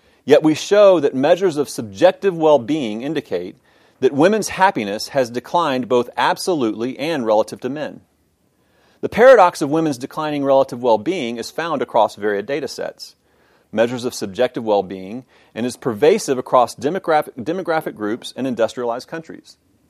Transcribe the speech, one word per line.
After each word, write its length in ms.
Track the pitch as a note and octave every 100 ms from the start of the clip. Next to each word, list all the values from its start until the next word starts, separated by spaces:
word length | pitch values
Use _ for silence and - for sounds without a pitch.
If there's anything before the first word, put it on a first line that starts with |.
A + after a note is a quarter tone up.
| _ _ -
Yet 180 | C#3+
we 100 | D#3
show 460 | D3+ - G3+ G3+ F3+
that 160 | C#3 C3
measures 420 | C#3+ F3 F#3+ D3
of 120 | C#3+
subjective 680 | - A2+ G2 F3 G3 G3 E3+
well-being 640 | D#3 D3 A2 D#3 A#2 G#2+
indicate 560 | C3+ D3+ - F2+ F#2 - _ _ _ -
that 120 | B2+
women's 380 | C#3 F3 G#3+ -
happiness 600 | - F#3+ D3+ G#2 G#2+ -
has 200 | C#3 A#2+
declined 580 | A#2+ - F3 D#3+ B2+ A2
both 220 | B2 A#2+ -
absolutely 840 | C#3+ F3+ - E3 A2+ G#2 B2+ B2+
and 280 | D3 D#3 A2
relative 340 | G#2+ G#2+ G#2+
to 80 | B2+
men. 320 | D3 B2 E2 _ _ _ _ _ _ _ _ _ _
The 80 | -
paradox 520 | - B3+ A#3+ F3+ -
of 80 | D3
women's 280 | D#3+ D#3+ A#2+
declining 460 | C3+ - D#3 D3
relative 380 | C3+ C3+ C3 B2
well-being 560 | B2 A2 G#2+ F#3 A#2 A#2
is 140 | A2+
found 300 | - E3+ C#3+
across 340 | A#2 A#2+ G#2+ -
varied 300 | G#2 G2+ G#2+
data 220 | D3 B2
sets, 480 | - - - - _ _ _ _ _ _
measures 320 | G#2+ A#2+ B2
of 100 | A#2+
subjective 500 | - G#2 F#2 B2+ C#3+
well-being, 600 | A2 G2+ F#2 F#2+ F#2+ A#2+ - _ _
and 120 | - A#2+
is 120 | -
pervasive 600 | C#3 G#2 D3 G#3 - B2+
across 360 | - C3 A#2 -
demographic, 600 | C3 F#3 E3+ D3+ D3+ -
demographic 580 | A2+ F#3 F3 D#3+ D#3
groups 400 | A2 G#2 A2+ - -
and 120 | C3
industrialized 600 | A2 A2 - A#2+ A#2+ -
countries." 500 | E3 - - - _ _ _